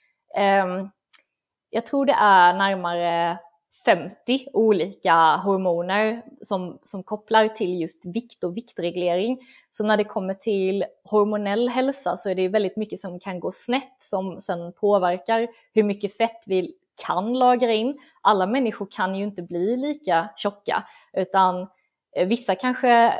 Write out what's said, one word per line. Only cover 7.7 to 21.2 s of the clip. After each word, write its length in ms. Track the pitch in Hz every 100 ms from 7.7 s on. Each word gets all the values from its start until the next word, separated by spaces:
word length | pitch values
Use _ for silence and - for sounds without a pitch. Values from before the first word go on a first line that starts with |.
| 180
just 260 | 160 - 180
vikt 380 | 208 240 -
och 120 | 175 185
viktreglering. 840 | - - 175 180 175 180 226 254 - _ _
Så 140 | - 214
när 100 | 208
det 80 |
kommer 300 | 202 208 185
till 500 | 196 226 196 190 196 - _
hormonell 640 | - 214 208 208 202 208 247
hälsa 480 | 247 269 269 175 185
så 140 | 202
är 40 |
det 80 | 185
ju 60 | 185
väldigt 280 | 214 190 214
mycket 240 | 214 180
som 200 | 190 180
kan 200 | 202 180
gå 120 | 175
snett, 440 | - - 262 - _
som 400 | - 190 190 170
sen 320 | - 170 170
påverkar 760 | - 208 202 180 180 202 226 233 - _
hur 100 | 220
mycket 340 | 208 202 196 -
fett 260 | 226 226 -
vi 280 | 185 175 - _ - -
kan 260 | 170 214 254
lagra 340 | 247 247 240
in. 260 | 214 240 285 _ _
Alla 260 | - 202 185
människor 420 | 262 233 - 190
kan 240 | - 190
ju 100 | 190
inte 180 | 208 202
bli 340 | 175 175 196 254
lika 520 | 285 294 - 165 208 -
tjocka, 480 | 202 202 - 165 - - _
utan, 560 | -